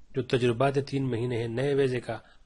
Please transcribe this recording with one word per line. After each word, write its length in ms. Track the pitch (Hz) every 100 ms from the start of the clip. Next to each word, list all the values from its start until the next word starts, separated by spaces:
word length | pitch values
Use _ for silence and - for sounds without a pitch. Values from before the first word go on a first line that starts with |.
| -
जो 80 | 131
तजुर्बात 560 | 120 127 123 117 139 139
तीन 280 | 131 139 131
महीने 320 | 113 123 113
हैं 100 | 117
नए 260 | 113 143
वीज़े 260 | 135 135 123
का, 220 | - 110 - -